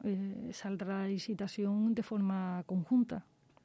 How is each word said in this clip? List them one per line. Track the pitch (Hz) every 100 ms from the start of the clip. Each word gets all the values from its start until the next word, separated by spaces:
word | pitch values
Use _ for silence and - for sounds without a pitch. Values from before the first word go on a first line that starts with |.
eh, | 220 190 196 - -
saldrá | - 202 196 190 196
la | 190
licitación | 196 - 190 196 - 202 208 220
de | 226
forma | 214 214 196 190 185 180 -
conjunta, | 185 160 254 233 - - _ _ _